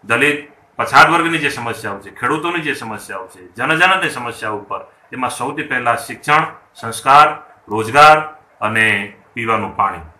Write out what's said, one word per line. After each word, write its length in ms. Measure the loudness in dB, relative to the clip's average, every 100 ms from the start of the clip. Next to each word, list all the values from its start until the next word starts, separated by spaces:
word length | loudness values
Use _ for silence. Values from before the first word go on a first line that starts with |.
દલિત 480 | -2 0 0 -2 -10 _ _ -8
પછાત 340 | 0 4 6
વર્ગની 280 | 4 0 -2
જે 120 | -4
સમસ્યાઓ 500 | -4 -8 -8 -8 -10
છે, 100 | -14
ખેડૂતોની 500 | -6 -4 -2 -4 -6
જે 140 | -6
સમસ્યાઓ 540 | -8 -8 -12 -12 -14 -14
છે, 260 | -18 -20
જનજનની 560 | -8 -2 2 2 2 -2
સમસ્યાઓ 480 | -6 -10 -8 -8 -8
ઉપર 240 | -8 -12 -12 _ _
એમાં 180 | -6 -6
સૌથી 340 | -4 -6 -6
પહેલા 320 | -6 -2 -2 -2
શિક્ષણ, 480 | -4 -12 0 2 0 -8 _ -14
સંસ્કાર, 520 | -10 -6 4 6 6 2 -14 -20 -8
રોજગાર 500 | -6 0 6 8 8 2 -14 _ _
અને 540 | -4 2 2 0 -4 -14 _
પીવાનું 420 | -10 -4 -2 -4 -2
પાણી 220 | -4 -4 -16